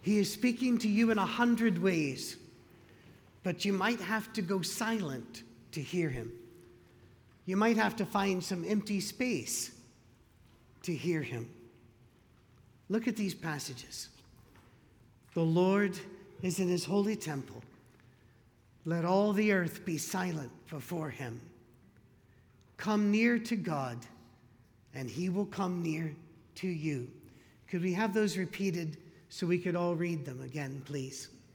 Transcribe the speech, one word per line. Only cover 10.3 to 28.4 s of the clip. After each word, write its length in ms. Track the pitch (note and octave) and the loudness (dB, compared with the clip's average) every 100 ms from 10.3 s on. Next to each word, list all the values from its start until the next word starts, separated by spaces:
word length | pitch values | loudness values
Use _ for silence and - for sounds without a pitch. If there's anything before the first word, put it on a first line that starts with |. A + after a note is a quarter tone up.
| _ - - - - | _ -20 -20 -20 -12
to 120 | - | -6
hear 280 | D#3 D3+ E3 | -4 0 0
him. 260 | B2 A#2+ A#2 - - - - _ - _ _ _ _ - - - _ | -2 -6 -8 -14 -20 -20 -20 _ -20 _ _ _ _ -20 -20 -20 _
Look 180 | G#3+ A3+ | 0 0
at 100 | A3 | 0
these 180 | G3 | -2
passages. 760 | D#3+ E3 D3 - B2+ - - - - - - - - - - - - - _ - | -2 -4 -4 -6 -10 -12 -12 -14 -16 -20 -20 -20 -20 -20 -20 -20 -20 -20 _ -8
"The 100 | - | 0
Lord 540 | E3 E3 F#3 G3 G3+ F3+ - - - - | 4 6 6 4 2 -2 -12 -16 -20 -6
is 160 | F#3 E3 | -4 0
in 100 | F3+ | 2
his 160 | F3+ | 2
holy 300 | F3 G3 G3+ | 2 2 2
temple. 480 | G#3+ D#3 C#3+ B2+ - - - - - - - - - _ _ _ _ | -2 -4 -6 -8 -14 -18 -20 -20 -20 -20 -20 -20 -20 _ _ _ _
Let 200 | D#3+ E3+ | -4 0
all 280 | E3+ F#3+ G#3 | 4 4 6
the 200 | G3+ G#3+ | 4 4
earth 320 | G3 E3+ - | 4 2 -2
be 140 | - D#3+ | -4 -4
silent 520 | - F#3+ F3+ D#3+ B2+ - - | -2 -2 -2 -4 -6 -12 -12
before 420 | D3+ A#2+ F3 D#3 | -12 -6 -4 -4
him." 300 | A2+ B2+ A#2 A#2+ - - - - - - - _ - - _ - - | -6 -8 -8 -14 -20 -20 -20 -20 -20 -20 -20 _ -20 -20 _ -20 -6
Come 320 | G#3+ G#3 G#3 | 0 4 6
near 280 | G#3+ A#3 A#3+ | 6 6 4
to 160 | A3+ | 0
God, 440 | A#3 E3+ D3 C3 A#2+ - - - - - - _ _ _ | -4 -2 -2 -2 -6 -12 -20 -20 -20 -20 -20 _ _ _
and 160 | D3 B2+ | -10 -8
he 180 | A#2 F3+ | -4 -2
will 180 | F3+ G3+ | 0 -2
come 360 | - F#3 F3 | -2 -2 0
near 340 | E3 D#3 D#3+ D3 - - - - | -2 -2 -4 -6 -18 -20 -20 -6
to 120 | F#3 | -4
you. 420 | E3+ D#3 C#3 B2 - - - - - - | -2 -2 -2 -6 -14 -20 -20 -20 -20 -6
Could 140 | F3+ | -2
we 100 | F3+ | 0
have 200 | F3+ A3 | 2 2
those 240 | G3+ G#3+ | 2 2
repeated 640 | E3+ | 0